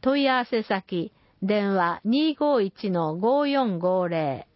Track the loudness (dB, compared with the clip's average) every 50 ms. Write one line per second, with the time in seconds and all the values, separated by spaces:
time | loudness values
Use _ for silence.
0 | 2 2 2 2 2 2 2 0 0 0 -2 -4 -2 -2 -2 -4 -2 -4 -4 -4
1 | -4 -6 _ _ _ _ _ _ -2 0 0 0 2 2 2 2 2 2 0 -2
2 | _ 0 0 2 2 0 0 0 0 2 2 2 0 -2 -4 -6 -4 -2 -2 0
3 | 0 -2 -2 -2 0 0 2 2 2 0 0 0 0 0 -2 -2 0 0 0 0
4 | 0 -2 -2 -2 -2 -2 -4 -6 -10 _ _